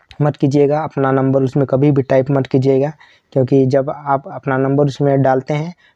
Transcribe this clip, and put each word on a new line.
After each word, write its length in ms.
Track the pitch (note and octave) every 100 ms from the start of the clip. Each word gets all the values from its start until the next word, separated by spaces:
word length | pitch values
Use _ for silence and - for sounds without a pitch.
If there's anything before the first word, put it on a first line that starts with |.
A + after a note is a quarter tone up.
| _ -
मत 140 | D3 -
कीजिएगा, 440 | D3 D3 C#3+ D3
अपना 300 | D#3 - C3+
नंबर 300 | C3+ C3+ C3+
उसमें 240 | C3 D3 C3+
कभी 240 | C3 D3
भी 120 | C#3
टाइप 280 | B2+ C3+ C3
मत 160 | C#3 C3
कीजिएगा, 460 | C3+ C3 C3 C#3+ - - _ _
क्योंकि 320 | C#3 B2 C#3 C3
जब 240 | C#3 C3+
आप 380 | D#3 C#3+ C#3 -
अपना 280 | C3+ D3 C3
नंबर 280 | C3+ C#3
उसमें 380 | C#3+ B2 C#3+ C#3
डालते 320 | C3+ C3 B2+
हैं 200 | D3 D#3+ - _